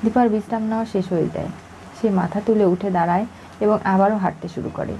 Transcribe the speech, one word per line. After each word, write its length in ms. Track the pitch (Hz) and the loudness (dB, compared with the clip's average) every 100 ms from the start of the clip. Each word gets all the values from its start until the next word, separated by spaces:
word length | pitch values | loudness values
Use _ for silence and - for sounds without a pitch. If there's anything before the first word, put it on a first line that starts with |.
দীপার 240 | 220 247 240 | 2 2 2
বিশ্রাম 340 | 214 202 226 | 2 -2 -4
নেওয়া 220 | 220 220 | -2 -2
শেষ 280 | 226 202 190 | -2 -2 0
হয়ে 160 | 180 156 | 0 0
যায়। 140 | - - - - - - - | -2 -8 -10 -16 -20 -20 -2
সে 100 | 226 | 0
মাথা 300 | 196 175 196 202 | 2 0 -2 0
তুলে 180 | 214 | 4
উঠে 260 | 202 180 202 | 4 2 0
দাঁড়ায় 360 | 180 170 175 233 - - - | 0 2 2 0 -8 -20 -2
এবং 180 | 208 214 | 2 2
আবারও 320 | 202 190 196 214 | 2 4 4 2
হাঁটতে 320 | 185 156 - | -2 -4 -10
শুরু 220 | - 156 | -8 -8
করে। 180 | - - 80 | -6 -6 -8